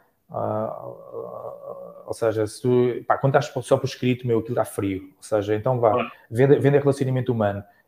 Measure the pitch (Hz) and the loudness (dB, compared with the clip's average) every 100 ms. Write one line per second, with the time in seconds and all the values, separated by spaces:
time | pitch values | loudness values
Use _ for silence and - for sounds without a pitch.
0 | _ _ _ - 107 107 110 - 123 120 | _ _ _ -6 -4 -4 -6 -8 -12 -16
1 | 113 113 117 120 120 120 - 120 117 117 | -14 -14 -12 -12 -14 -14 -16 -14 -16 -16
2 | - 113 113 107 107 - 127 123 123 117 | -12 -4 -2 0 -4 -2 2 2 2 -2
3 | - 110 135 139 135 135 - 131 131 - | -2 0 2 2 0 -6 0 0 0 -2
4 | 123 123 123 113 110 120 - - 101 95 | -2 0 0 0 0 -4 -4 -4 -4 -4
5 | 95 _ - 107 101 107 127 123 113 104 | -10 _ -4 -2 0 0 0 2 2 2
6 | 117 - - 117 139 135 135 143 139 135 | -2 -10 -6 2 6 6 6 4 4 0
7 | 131 131 123 117 104 101 - _ | 0 -2 -2 0 0 -2 -10 _